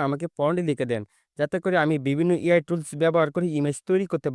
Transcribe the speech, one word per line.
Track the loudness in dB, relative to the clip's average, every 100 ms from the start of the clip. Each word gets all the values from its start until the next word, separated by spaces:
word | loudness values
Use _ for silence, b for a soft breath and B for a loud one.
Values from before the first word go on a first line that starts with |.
| 0
আমাকে | -2 -6 -2
ফন্ট | 0 0 0
লিখে | -2 -2
দেন, | -4 -6 _ _ -6
যাতে | -4 -2
করে | 0 2
আমি | 2 0 0
বিভিন্ন | 0 2 2 2
এআই | 2 2
টুলস | -6 -6 0
ব্যবহার | 2 2 0
করে | 0 -2 0
ইমেজ | -2 -2 0
তৈরি | 0 0
করতে | -4 -4